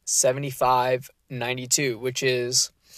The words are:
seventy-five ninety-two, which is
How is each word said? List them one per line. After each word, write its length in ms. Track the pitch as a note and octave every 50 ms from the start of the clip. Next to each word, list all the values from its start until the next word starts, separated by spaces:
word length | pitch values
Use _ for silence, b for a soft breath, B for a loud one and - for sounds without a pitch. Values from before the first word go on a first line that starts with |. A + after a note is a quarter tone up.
| _
seventy-five 1040 | - - - - B2+ B2+ C#3 C#3+ C#3 C3 - C3 C3 B2+ B2+ B2 B2+ C3 B2+ C3 - - _ _ _
ninety-two, 680 | C3+ A#2+ A#2+ B2 B2+ B2+ B2+ B2 - D3+ C#3+ B2+ A2+
which 260 | G#2+ B2+ C3 B2+ - C3+
is 480 | C3 B2+ B2 A#2+ B2 B2+ B2 - - - _ b b b